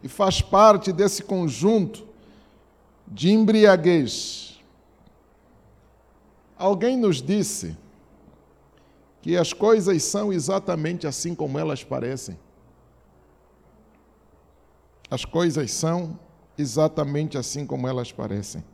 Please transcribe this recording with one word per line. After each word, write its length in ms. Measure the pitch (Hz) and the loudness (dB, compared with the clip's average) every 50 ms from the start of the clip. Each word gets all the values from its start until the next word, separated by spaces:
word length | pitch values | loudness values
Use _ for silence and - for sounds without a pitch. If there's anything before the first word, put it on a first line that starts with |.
| - | -14
e 40 | 131 | -16
faz 320 | - - 208 190 185 - | -2 0 0 0 2 0
parte 540 | - - - 196 214 220 208 196 - 190 185 | -2 2 6 8 8 10 8 6 4 -4 0
desse 300 | 160 202 202 202 - - | 2 0 0 0 -2 -6
conjunto 840 | - 202 185 175 160 127 110 143 202 226 220 185 - - - - - - _ _ _ - - _ _ _ _ _ _ _ _ _ _ _ _ _ - | -4 -4 -2 -2 -2 -2 0 2 4 4 4 2 0 -6 -12 -20 -20 -20 _ _ _ -20 -20 _ _ _ _ _ _ _ _ _ _ _ _ _ -18
de 240 | - 104 135 180 | -12 -2 2 4
embriaguez, 1300 | 208 220 220 208 220 220 214 208 190 170 156 175 175 165 139 107 - - - - - - - - - - _ _ _ _ _ _ _ _ _ _ _ _ _ _ _ _ _ _ _ _ _ _ _ _ _ _ _ _ _ _ _ _ _ _ _ _ _ _ _ | 4 4 4 4 4 6 8 8 6 6 6 4 4 4 2 0 -4 -8 -10 -10 -12 -14 -16 -18 -20 -20 _ _ _ _ _ _ _ _ _ _ _ _ _ _ _ _ _ _ _ _ _ _ _ _ _ _ _ _ _ _ _ _ _ _ _ _ _ _ _
alguém 400 | _ 180 190 202 185 190 240 262 | _ 0 0 0 2 0 0 0
nos 240 | 254 233 208 170 131 | 2 2 2 2 0
disse 560 | 127 135 196 208 190 - - - - 85 78 - - - _ _ _ _ _ _ _ - _ _ _ _ _ _ _ _ _ _ _ _ _ _ _ _ _ _ _ | 0 -2 0 0 0 -2 -4 -8 -10 -10 -12 -14 -16 -20 _ _ _ _ _ _ _ -20 _ _ _ _ _ _ _ _ _ _ _ _ _ _ _ _ _ _ _
que 120 | 156 170 180 | -2 0 0
as 160 | 165 - - | 0 -2 -2
coisas 500 | - 202 214 226 220 185 185 196 160 151 | 0 2 4 4 4 4 2 0 0 0
são 280 | - - 202 208 208 | -2 -4 -4 -4 -2
exatamente 760 | 196 175 139 135 190 196 196 - 175 160 151 160 175 175 - 151 | -4 -4 -2 -2 -2 -2 -2 -4 -4 -4 -4 -4 -6 -6 -6 -8
assim 260 | 131 - - 180 170 | -8 -6 -8 -8 -6
como 240 | - 156 143 135 143 | -6 -8 -6 -4 -4
elas 260 | 160 156 143 135 - | -4 -4 -6 -8 -8
parecem. 540 | - 139 131 120 120 135 131 - - 92 80 _ _ _ _ _ _ _ _ _ _ _ _ _ _ _ _ _ _ _ _ _ _ _ _ _ _ _ _ _ _ _ _ _ _ _ _ _ _ _ _ _ _ _ _ _ _ _ _ _ _ _ _ _ - | -8 -8 -6 -6 -6 -8 -8 -10 -14 -16 -16 _ _ _ _ _ _ _ _ _ _ _ _ _ _ _ _ _ _ _ _ _ _ _ _ _ _ _ _ _ _ _ _ _ _ _ _ _ _ _ _ _ _ _ _ _ _ _ _ _ _ _ _ _ -10
As 160 | - 131 - | -10 -10 -10
coisas 460 | - - 160 175 170 147 156 139 113 | -6 -4 0 0 0 0 -2 -4 -4
são 480 | - - - 160 165 175 180 160 160 - - _ _ _ _ _ _ | -4 -4 -2 -2 -2 -2 -4 -8 -12 -14 -18 _ _ _ _ _ _
exatamente 840 | - 147 135 110 143 156 156 156 - 151 139 143 147 156 151 147 143 | -8 -6 -4 0 2 0 2 2 -2 -4 -2 -2 -4 -4 -4 -6 -6
assim 260 | 123 - - 143 147 | -8 -8 -8 -10 -8
como 220 | 131 135 131 127 127 | -8 -6 -6 -4 -4
elas 240 | 131 127 120 113 | -4 -4 -6 -8
parecem. 520 | - - 120 104 98 101 101 - - - 80 - | -10 -10 -8 -6 -6 -6 -8 -8 -12 -14 -14 -16